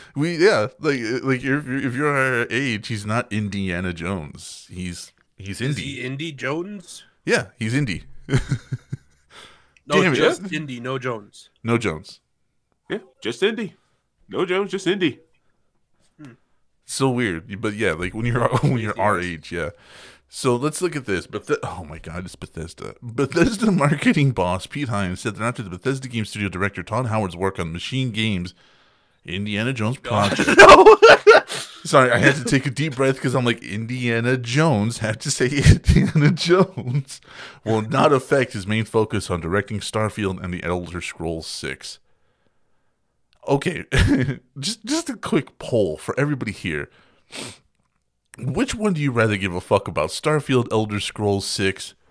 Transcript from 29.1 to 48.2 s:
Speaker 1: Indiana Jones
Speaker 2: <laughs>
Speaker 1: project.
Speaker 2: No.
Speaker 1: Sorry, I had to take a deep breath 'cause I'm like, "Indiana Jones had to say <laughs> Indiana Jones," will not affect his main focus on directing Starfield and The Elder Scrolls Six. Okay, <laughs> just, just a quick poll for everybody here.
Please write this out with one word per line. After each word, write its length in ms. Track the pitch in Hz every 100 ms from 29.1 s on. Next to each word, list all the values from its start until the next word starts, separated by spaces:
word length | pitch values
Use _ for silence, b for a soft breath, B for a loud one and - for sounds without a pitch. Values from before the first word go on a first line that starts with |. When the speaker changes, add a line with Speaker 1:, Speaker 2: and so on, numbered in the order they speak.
| b 82
Speaker 1:
Indiana 480 | 90 104 104 117
Jones 240 | 123 110 131
Speaker 2:
<laughs> 40 |
Speaker 1:
project. 460 | 123 107 101 - - 349
Speaker 2:
No. 380 | 403 - 392 427 453 - 415 - - B B B
Speaker 1:
Sorry, 260 | 160 147 127
I 60 | 120
had 200 | 139 139
to 80 |
take 200 | 127 135
a 60 | 135
deep 260 | 123 156 127
breath 240 | 135 131
'cause 140 | 135
I'm 100 | 120
like, 180 | 120 -
"Indiana 760 | 58 101 113 127 120 117 120 131
Jones 600 | 117 139 160 107 110 -
had 220 | 110 104
to 100 | 151
say 180 | - -
<laughs> 20 |
Indiana 800 | 143 - - - - 147 156 147
Jones," 880 | 165 165 185 185 - 123 139 - - B B B B
will 200 | 107 110
not 280 | 110 135 151
affect 440 | 131 - 139 123
his 120 | 107 92
main 200 | 110 107
focus 420 | 113 107 104 -
on 120 | 87
directing 380 | 82 101 - 107
Starfield 600 | - 107 107 - 98 90
and 120 | 90
The 100 | 87
Elder 380 | 85 90 82 85
Scrolls 440 | - - 82 82 76
Six. 520 | - 69 67 - - _ _ _ _ _ _ _ _ _ _ _ _ _ _ -
Okay, 380 | 139 180 151 -
<laughs> 460 | 127 92 294 131 120 - 139
just, 240 | 151 233 214
just 240 | 311 330
a 60 | 233
quick 420 | - 151 - -
poll 400 | - 117 92 73
for 200 | - 110
everybody 340 | 147 139 117
here. 360 | - 85 73 - B B B B B B B _ _ _ _ _ _